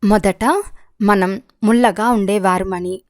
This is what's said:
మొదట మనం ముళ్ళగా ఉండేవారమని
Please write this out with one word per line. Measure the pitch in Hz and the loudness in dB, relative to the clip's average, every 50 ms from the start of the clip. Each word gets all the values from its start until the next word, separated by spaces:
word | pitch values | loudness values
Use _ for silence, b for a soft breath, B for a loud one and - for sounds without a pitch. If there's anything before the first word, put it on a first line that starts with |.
| - | 2
మొదట | 196 208 214 170 202 180 - 220 254 320 403 403 - - - - _ _ _ | 2 2 2 2 0 -2 0 -2 0 0 0 -2 -6 -14 -20 -20 _ _ _
మనం | 220 202 208 202 185 185 190 208 - _ _ _ - | 0 2 2 2 2 -2 -4 -8 -12 _ _ _ 0
ముళ్ళగా | 208 226 240 247 233 190 190 214 233 | 2 2 4 4 2 0 0 -2 0
ఉండేవారమని | 247 220 196 190 202 214 185 190 185 185 190 190 190 175 180 180 185 190 _ _ | 0 0 0 0 -2 0 0 0 0 0 -2 -4 -6 -6 -6 -8 -8 -10 _ _